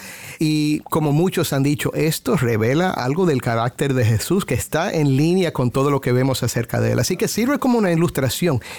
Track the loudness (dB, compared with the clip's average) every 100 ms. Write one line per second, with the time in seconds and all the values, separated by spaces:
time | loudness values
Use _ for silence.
0 | -18 -16 -12 -2 0 2 0 -2 -2 -2
1 | 2 2 2 0 -2 0 0 0 -2 -2
2 | -2 -2 -2 0 0 0 2 2 0 -2
3 | -2 0 0 0 0 0 -2 -2 0 2
4 | 2 2 0 -2 0 -4 -2 -2 -2 0
5 | 2 2 2 2 0 0 0 0 0 0
6 | 2 2 2 0 -2 -2 -2 -2 0 0
7 | 0 -2 -2 0 0 0 2 2 2 2
8 | 0 0 -2 0 0 0 -4